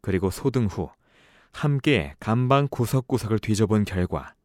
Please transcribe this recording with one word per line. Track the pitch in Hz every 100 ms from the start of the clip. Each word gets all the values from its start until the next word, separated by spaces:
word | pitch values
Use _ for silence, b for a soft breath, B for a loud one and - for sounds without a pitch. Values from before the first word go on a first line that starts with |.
그리고 | - 92 92
소등 | - 139 127 110
후 | - 82 _ b b b b b
함께 | - 151 143 151 123 73 -
감방 | - 117 127 139 143
구석구석을 | - 120 135 123 123 104 110
뒤져본 | - 104 107 107 101
결과 | 98 90 76 - _